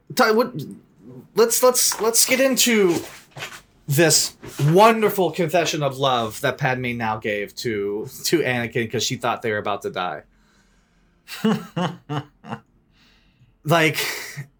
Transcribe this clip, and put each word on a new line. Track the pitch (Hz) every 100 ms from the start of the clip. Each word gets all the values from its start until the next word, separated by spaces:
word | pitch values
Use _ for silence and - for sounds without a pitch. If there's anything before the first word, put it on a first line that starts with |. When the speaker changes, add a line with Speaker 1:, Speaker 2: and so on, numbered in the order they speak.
| - 151
Speaker 1:
Ty, | 220
what, | 220 254 151 - - _ _ - - - 202
let's, | 233 -
let's, | 254 247 - -
let's | 220 226 -
get | 254
into | 269 247 240 220 185 160 - - - - - - - _ -
this | 139 160 - - - - - 143
wonderful | 175 220 220 208 - 170
confession | 156 160 180 156 156
of | 139 131
love | 135 123 110 -
that | 139 -
Padme | 139 127 123 120
now | 110 110
gave | 110 104 98 -
to, | 120 104 101 104 135 -
to | - 165
Anakin | 127 123 117 127 110
'cause | 117
she | - 127
thought | 123 101
they | 113
were | 104
about | 104 101
to | 101
die. | 92 90 76 - _ _ _ _ _ _ _ _ _ - -
Speaker 2:
<laughs> | 226 - - 170 175 175 - 147 - _ - 113 _ _ _ _ _ _ _ _ _ _ 151
Speaker 1:
Like, | 165 156 - - - - - -